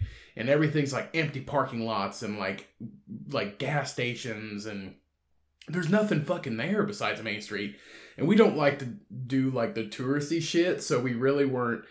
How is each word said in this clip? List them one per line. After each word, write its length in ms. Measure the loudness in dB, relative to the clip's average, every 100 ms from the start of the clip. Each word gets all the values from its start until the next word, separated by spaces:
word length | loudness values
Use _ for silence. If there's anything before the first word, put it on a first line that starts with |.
| -6 -8 -14 -4
And 120 | 2
everything's, 460 | 4 4 2 0
like, 160 | -2 -2 -2
empty 260 | -2 -4
parking 460 | -2 0 0 0 0
lots 340 | 0 -2 -4
and, 160 | -6 -4
like, 300 | -4 -4 -10 -14 -14 -14 -14 -14 -6
like, 260 | -4 -4 -4
gas 340 | -2 -2 -2
stations, 760 | -2 -4 -4 -6 -6 -6 -8 -6
and 260 | -8 -10 -14 _ _ _ _ _ _ -6
there's 220 | -2 2
nothing 320 | 4 4 2
fucking 360 | 0 -2 -4 -4
there 260 | 0 0
besides 400 | 0 -2 -4 -2
Main 180 | -4 -6
Street. 360 | -4 -4 -4 -8 -18 -20 -16 0
And 120 | 6
we 80 | 8
don't 220 | 8 6
like 200 | 2 2
to 80 | -4
do, 640 | -10 -12 -12 -2 2 2
like, 240 | 2 0
the 120 | -2 -6
touristy 540 | -4 0 0 0 -2
shit, 440 | 2 2 2 2
so 160 | 0 0
we 160 | 0 2
really 300 | 2 4 2
weren't 380 | 2 0 -2 -6